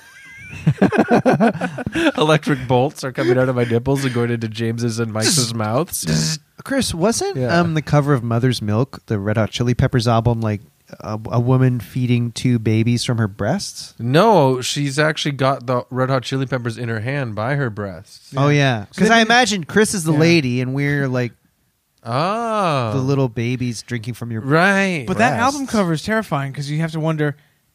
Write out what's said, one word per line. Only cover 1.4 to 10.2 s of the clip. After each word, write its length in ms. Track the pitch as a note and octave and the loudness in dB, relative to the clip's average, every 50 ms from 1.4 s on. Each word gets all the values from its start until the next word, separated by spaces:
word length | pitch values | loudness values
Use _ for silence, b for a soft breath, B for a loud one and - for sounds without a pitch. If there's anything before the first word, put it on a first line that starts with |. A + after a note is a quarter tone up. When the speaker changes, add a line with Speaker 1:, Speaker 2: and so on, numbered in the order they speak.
| G#3 A#3 F#3+ - C#4 G3 D3+ - B3 - - D#4+ E4+ D4+ - - | 4 2 2 0 -6 -6 -6 -6 -8 -6 -2 0 0 0 2 2
Speaker 1:
Electric 500 | D3+ D#3 D#3 D3 - B3+ D3 B2+ C3 A#2 | 2 4 4 2 2 0 -2 -2 0 0
bolts 360 | C3 B2 B2+ D3+ C#3+ - - | 2 2 2 2 -2 -6 -10
are 80 | C3 | -8
coming 260 | B2 - A2 A#2 B2 B2+ | -4 -2 2 2 4 4
out 120 | B2+ C3 | 4 2
of 60 | B2+ | 2
my 80 | B2 A#2+ | 0 0
nipples 400 | A#2 A2+ A#2 A#2+ C3+ C#3 C3+ C3+ | 2 0 0 0 0 -2 0 0
and 80 | C3 A#2 | -2 0
going 160 | A#2+ A#2+ A#2+ | 0 0 0
into 160 | A#2+ A#2 A2+ A2 | 0 -2 -4 -6
James's 520 | G#2+ A2 A#2 A2+ A2+ A#2 A#2+ A#2+ A2 A#2 | -4 -4 -2 -2 -2 -2 -2 -2 -2 -2
and 120 | A#2 A2+ | -4 -4
Mike's 420 | G#2+ A2 A2 - - D3 A#2+ A2+ A#2 | -2 0 0 2 2 2 0 0 -2
mouths. 840 | A2+ G#2+ G#2+ A2+ C3+ F3 - - - - E3 D#3 D#3 D#3 D#3 D#3 D3+ _ _ _ - - | -4 -2 0 0 0 -2 -2 -6 -6 -4 -2 0 0 0 -2 -4 -6 _ _ _ -16 -6
Speaker 2:
Chris, 300 | - C4+ C4+ A3 - - | -2 -2 -2 0 -2 -2
wasn't, 420 | E3 E3 G#3+ A#3 - F#4 G4+ G4 C#3 | 0 0 0 0 0 -2 -4 -2 -2
Speaker 1:
Yeah. 220 | B2+ A#2+ E3+ E3+ | -2 0 2 2
Speaker 2:
um, 140 | F3 E3 D#3+ | 2 2 0
the 80 | D#3 | -2
cover 320 | - - D3+ D3 C#3 C#3+ D3 | -2 2 2 2 4 4 2
of 100 | B2 A2 | 2 2
Mother's 380 | A#2 A#2 A#2 A#2 C3 A#2 - | 0 0 2 2 2 0 0
Milk, 440 | G#2+ G#2 G#2 A2 C#3 - - - _ - | -2 0 0 0 0 -2 -4 -16 _ -4
the 120 | A#2 G2+ | -4 -2
Red 160 | G2 G#2+ G#2+ A2+ | 0 0 0 0
Hot 120 | G#2+ F#2+ | 0 0
Chili 240 | - - A#2+ B2 B2 | 0 -2 0 0 2
Peppers 340 | - C#3 B2+ - A#2+ G#2+ A#2+ | 2 2 2 2 2 2 4
album, 320 | A#2 A2+ | 2 4